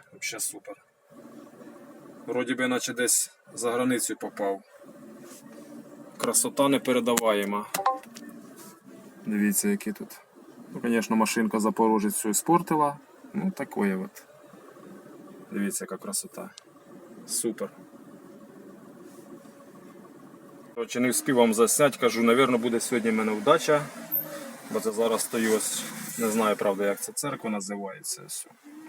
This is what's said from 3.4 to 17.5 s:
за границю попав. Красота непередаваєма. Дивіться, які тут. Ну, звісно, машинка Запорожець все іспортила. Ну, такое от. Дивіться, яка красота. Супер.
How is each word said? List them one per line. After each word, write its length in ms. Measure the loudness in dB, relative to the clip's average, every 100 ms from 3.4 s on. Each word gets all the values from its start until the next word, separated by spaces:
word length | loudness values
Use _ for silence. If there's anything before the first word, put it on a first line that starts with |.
| -16
за 180 | -4 -2
границю 440 | 2 2 2 -2 -6
попав. 460 | -8 -2 -2 -2 -8 -20 -20 -20 -20 -18 -18 -18 -18 -18 -18 -18 -18 -18 -18 -6
Красота 500 | 0 2 0 2 4
непередаваєма. 960 | 4 4 2 4 4 4 4 2 -2 -2 0 2 0 -6 -18 -18 -18 -20 -20 -20 -20 -20 -20 -20 -12 -2
Дивіться, 440 | 2 2 2 0
які 220 | 0 -4
тут. 280 | -8 -12 -16 -20 -20 -20 -20 -14
Ну, 80 | -6
звісно, 320 | 0 0 2 2
машинка 440 | 4 2 2 2
Запорожець 540 | 0 4 4 4 2
все 160 | 0 0
іспортила. 680 | 0 4 2 4 2 2 -2 -16 -20 -8
Ну, 180 | -4 -4
такое 460 | -4 -6 -2 0 0
от. 280 | -6 -12 -20 -20 -20 -20 -20 -20 -20 -20 -20 -20 -20 -20 -10
Дивіться, 320 | -4 -2 -4
яка 140 | -8 -10
красота. 520 | -6 -6 -6 -12 -14 -16 -20 -20 -20 -20 -20 -20 -6
Супер. 420 | -2 -2